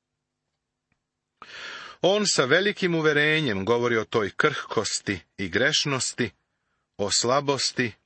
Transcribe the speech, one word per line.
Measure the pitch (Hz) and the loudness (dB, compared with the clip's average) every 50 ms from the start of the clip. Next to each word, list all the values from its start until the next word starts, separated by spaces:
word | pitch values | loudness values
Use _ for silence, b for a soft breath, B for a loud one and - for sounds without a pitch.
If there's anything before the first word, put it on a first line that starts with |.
| _ _ _ _ _ _ _ _ _ _ _ _ _ _ _ _ _ _ _ _ _ _ _ _ _ _ _ - B B B B B B B B B B B B | _ _ _ _ _ _ _ _ _ _ _ _ _ _ _ _ _ _ _ _ _ _ _ _ _ _ _ -20 B B B B B B B B B B B B
On | B 175 196 208 208 | B 2 4 4 2
sa | - - - 143 | 2 2 2 2
velikim | 123 147 180 196 208 196 - 190 175 170 | 4 4 4 2 2 -2 0 0 0 0
uverenjem | 160 156 156 147 147 147 151 156 156 156 127 101 95 95 | 2 2 2 4 4 4 2 2 2 0 0 -2 0 0
govori | 104 120 120 120 120 120 | 0 2 2 2 2 2
o | 110 107 | 0 0
toj | - - 117 104 95 | 0 0 0 0 -2
krhkosti | - - - 151 139 - - - - 113 101 - - - - - 101 87 - _ _ | 0 0 0 0 0 -2 -6 -4 -2 -2 -2 -2 -4 -6 -4 -4 -6 -6 -6 _ _
i | - 98 87 | -8 -6 -2
grešnosti, | 85 101 123 147 151 - - 151 139 127 - - - - 123 104 - _ _ _ _ _ _ _ _ _ _ _ _ | 0 0 2 2 0 0 -2 -2 -2 -2 -4 -4 -4 -4 -4 -6 -6 _ _ _ _ _ _ _ _ _ _ _ _
o | - 101 98 | -6 -4 -2
slabosti | - - - 117 127 143 143 139 139 131 - - - - 127 113 - _ _ | 0 0 0 2 0 0 0 0 -2 -2 -2 -4 -2 -2 -4 -4 -4 _ _